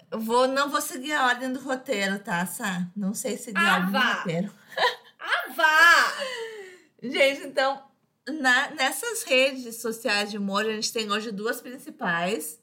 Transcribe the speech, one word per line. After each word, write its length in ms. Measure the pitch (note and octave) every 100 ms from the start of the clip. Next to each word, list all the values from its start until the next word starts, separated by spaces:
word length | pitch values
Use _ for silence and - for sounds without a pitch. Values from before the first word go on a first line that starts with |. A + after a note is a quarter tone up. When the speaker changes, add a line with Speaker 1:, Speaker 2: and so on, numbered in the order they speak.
| -
Speaker 1:
Eu 80 | A3
vou, 280 | A3 B3 C4
não 220 | C4+ C#4+
vou 120 | D4
seguir 320 | D4 C#4 C#4+
a 120 | D4 B3
ordem 260 | A#3+ C4
do 80 | B3+
roteiro, 600 | C4 C4 C4+ G3+ G3 G3+
tá, 260 | - F3 F#3
Sá? 420 | - G#3 F3+ F3+ G#3
Não 180 | F#3+
sei 240 | A3+ - B3
seguir 200 | A#3+ G#3+
a 160 | F4
Speaker 2:
Ah, 20 | -
Speaker 1:
ordem 80 | F#3
do 40 |
Speaker 2:
vá! 220 | C4 A#3
Speaker 1:
roteiro. 400 | G3 E3+ E3 G3+ - - -
<laughs> 280 | A#4+ - - -
Speaker 2:
Ah, 300 | F4+ E5+ E5+ E4
vá! 580 | D#4 D#4 E4+ D4+ - - C5 A#4+ A4+ G#4+ F#4 F4+ _ _
Speaker 1:
Gente, 460 | A#3+ E4 C#4 C#4 C#4
então, 360 | C#4 C4+ C4+ - _ _ _ B3+
na, 420 | D#4 C4 B3 C#4+
nessas 520 | D#4 C4 D4+ A#4 G#4+
redes 540 | - C4 C#4 C4 A#3+ A3
sociais 480 | A3+ A3 A#3 G3+ G#3
de 80 | G#3
humor, 280 | G3 G3+ A3
a 40 |
gente 200 | G#3+ G#3+
tem 180 | A#3 G#3
hoje 200 | G#3+ A3
duas 280 | G3 A3 C4+
principais, 1000 | B3+ B3 D4+ - G3+ E3+ F3 A3 - -